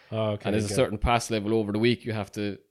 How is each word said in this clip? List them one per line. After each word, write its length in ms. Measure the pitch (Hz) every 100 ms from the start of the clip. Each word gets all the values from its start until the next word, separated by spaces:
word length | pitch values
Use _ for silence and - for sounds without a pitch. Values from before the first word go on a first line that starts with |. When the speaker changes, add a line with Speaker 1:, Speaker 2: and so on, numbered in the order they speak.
| -
Speaker 1:
Okay, 300 | 110 110 104
Speaker 2:
And 100 | 98
there's 100 | 104 104
a 20 |
Speaker 1:
got 40 |
it. 40 | 98
Speaker 2:
certain 220 | 101 101
pass 320 | - 120 -
level 220 | 113 101
over 180 | 113 104
the 60 | 107
week 260 | 117 117
you 80 | 120
have 180 | 110 98
to 260 | 107 104 95 _